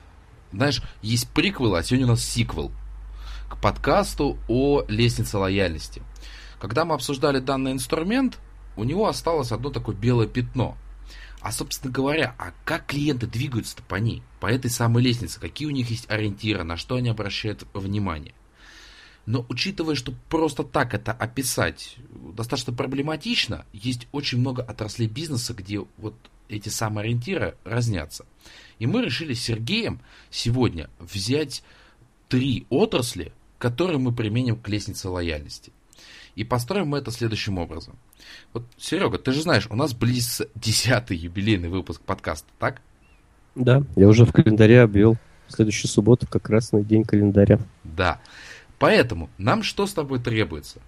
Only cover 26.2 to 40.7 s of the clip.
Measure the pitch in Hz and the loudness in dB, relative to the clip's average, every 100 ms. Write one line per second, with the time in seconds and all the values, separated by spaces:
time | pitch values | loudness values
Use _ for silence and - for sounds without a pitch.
26.2 | - - - 107 104 - 110 107 107 120 | -20 -20 -12 -10 -8 -4 -4 -2 -2 -2
27.2 | 120 175 92 - - 117 120 95 69 - | -2 -4 -4 -6 -6 -2 0 -2 -6 -14
28.2 | - _ - - - - 117 220 214 120 | -18 _ -20 -20 -20 -6 -2 0 0 -4
29.2 | 160 117 - 110 117 214 185 85 - - | -6 -6 -4 -4 -2 -2 -2 -6 -14 -20
30.2 | - - 117 127 113 82 - - 87 101 | -12 -6 -2 2 0 -2 -10 -16 -12 -8
31.2 | 98 143 147 - - - - _ _ _ | -2 -2 -2 -10 -16 -20 -20 _ _ _
32.2 | _ 127 139 117 - 135 226 165 123 - | _ 0 0 -2 -2 0 2 0 -2 -6
33.2 | - - _ _ 123 123 180 147 127 120 | -12 -16 _ _ -4 0 0 0 0 -2
34.2 | 107 117 123 110 - 104 - - 95 90 | -2 0 -2 -2 -4 -6 -6 -8 -6 -4
35.2 | 85 76 73 - - _ _ - - - | -4 -6 -10 -18 -20 _ _ -20 -20 -20
36.2 | - - 113 123 120 196 156 143 113 - | -16 -10 -4 -2 -2 -2 -2 -4 -6 -4
37.2 | 117 104 - 92 82 80 - - _ - | -4 -2 -4 -4 -6 -10 -14 -20 _ -20
38.2 | - - - - 120 - - 160 170 - | -20 -20 -12 -12 -12 -14 -4 0 0 0
39.2 | - 135 160 120 - 107 156 - 117 123 | -2 0 2 2 2 -2 -2 0 0 0
40.2 | 120 - - 104 110 | -2 -4 -8 -4 -2